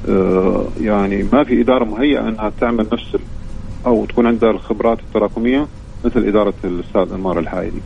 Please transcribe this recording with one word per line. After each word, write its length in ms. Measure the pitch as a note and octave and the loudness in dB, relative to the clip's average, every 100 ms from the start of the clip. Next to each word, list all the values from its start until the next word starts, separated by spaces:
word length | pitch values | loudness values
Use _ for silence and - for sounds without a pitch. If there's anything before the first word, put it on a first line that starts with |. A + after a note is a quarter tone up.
| - | 0
آه، 560 | G2+ F#2 F#2 F#2+ G2 G2 - | 2 4 4 2 2 -2 -2
يعني 460 | G#2+ G#2 G2 G2 G2 | 0 0 0 0 2
ما 120 | B2+ | 4
في 160 | D3 A#2+ | 4 2
إدارة 240 | A#2+ B2+ | 4 2
مهيئة 440 | A2+ G#2+ C#3+ C3+ A2+ | 2 0 2 2 0
أنها 240 | A2 G#2+ - | -2 -4 -2
تعمل 260 | A#2+ A#2 A2 | -2 0 0
نفس 220 | A#2+ - | -2 -4
ال-، 60 | G2+ - - - - - - B2 | -6 -6 -10 -10 -10 -10 -6 2
أو 180 | A2+ | 2
تكون 220 | G#2 - A#2 | 2 2 2
عندها 240 | A#2 A2+ | 4 2
الخبرات 480 | G#2+ - A2+ A#2+ A2+ | 2 -2 0 0 0
التراكمية 680 | - A2 G#2 A#2 A#2 C3+ D3 - - - | -2 0 0 0 0 0 -2 -8 -16 -4
مثل 200 | A#2+ A#2+ | -2 0
إدارة 300 | G#2 G#2 G2+ F#2+ | 2 2 2 0
الأستاذ 480 | F#2+ F2 F2 G#2+ F2+ | -4 -4 -2 0 0
أنمار 240 | G2 F#2+ E2+ | -2 -2 -2
الحايدي. 420 | D#2+ F#2 F2+ F2+ | -2 -4 -6 -8